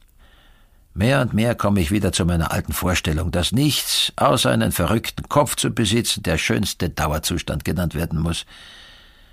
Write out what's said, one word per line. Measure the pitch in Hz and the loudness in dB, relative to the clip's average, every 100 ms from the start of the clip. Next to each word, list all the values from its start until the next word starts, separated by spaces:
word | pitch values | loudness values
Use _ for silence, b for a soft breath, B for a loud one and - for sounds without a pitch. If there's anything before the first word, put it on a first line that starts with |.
| _ b b b b b b b b | _ b b b b b b b b
Mehr | - 117 139 | 0 2 2
und | 113 | 2
mehr | 104 117 110 | 2 0 2
komme | 101 101 | 2 2
ich | 78 | 2
wieder | 104 98 | 2 0
zu | - | 2
meiner | 85 85 78 | 2 2 0
alten | - - | -2 -4
Vorstellung, | 80 90 - - 78 82 | -4 0 0 0 -2 0
dass | 87 82 | 0 0
nichts, | 117 147 - - - - | 2 2 0 -2 -2 -2
außer | - 135 135 127 | 2 2 4 2
einen | 120 110 | 2 2
verrückten | - 82 110 - - - | 0 0 0 -2 -10 -2
Kopf | 143 139 - | 0 2 0
zu | 123 | -2
besitzen, | 110 104 117 98 - | 0 0 2 0 -4
der | 90 82 | -2 -2
schönste | - 117 95 - 85 | 0 0 0 -2 -4
Dauerzustand | - 78 78 - 80 - 71 | -2 -2 -2 -2 -4 -4 -4
genannt | 92 85 85 78 | -4 -2 -2 -2
werden | 82 78 | -4 -2
muss. | 82 82 - B B B B B B B B | -2 -4 -8 B B B B B B B B